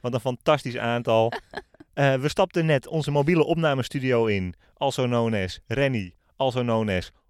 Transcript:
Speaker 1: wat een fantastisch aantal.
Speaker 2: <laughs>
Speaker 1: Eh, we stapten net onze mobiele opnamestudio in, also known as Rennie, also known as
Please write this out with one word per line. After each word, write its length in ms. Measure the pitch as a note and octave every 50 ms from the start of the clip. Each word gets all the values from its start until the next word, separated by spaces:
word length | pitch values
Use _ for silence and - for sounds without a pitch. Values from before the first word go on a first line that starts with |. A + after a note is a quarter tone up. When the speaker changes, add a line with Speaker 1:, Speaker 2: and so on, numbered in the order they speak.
Speaker 1:
wat 120 | - B2 A#2+
een 60 | C3
fantastisch 580 | - C3+ B2 - _ - D3+ C#3+ - C3 A#2+ A2+
aantal. 540 | A2 A#2 A#2+ A#2+ A#2 A#2 A2+ A2+ A2+ A#2
Speaker 2:
<laughs> 400 | - - - _ - - - _ _ _ - _ _
Speaker 1:
Eh, 200 | - C#3 C#3 C3+
we 160 | C3 C3 D3
stapten 360 | - - F#3+ F#3 - F3+ D#3+
net 220 | D#3+ D3+ C3 - -
onze 240 | - D#3+ C#3+ D3+
mobiele 320 | C#3+ D3 C#3+ D3+ F3+ E3 D3
opnamestudio 840 | - E3 E3 D#3+ D3+ C#3 C3 A#2+ - - C#3+ B2+ B2+ B2 A#2 A2+
in, 280 | A2+ G#2 G2 F#2 F2+ F2 - _ _ _ _
also 260 | C#3+ C#3 - - B2+
known 300 | A#2+ B2 A#2+ A#2 A2+ A2+ G2+ F#2+
as 160 | F2+ - - _ _
Rennie, 480 | A#2 B2 C#3 C#3 C3 A2+ F#2+ F2 - _ _ _ _
also 260 | _ C#3 C3 A#2+ B2+
known 280 | B2 A#2+ A2+ A2+ A2 G#2+
as 220 | F#2+ F2+ F2 - _ _ _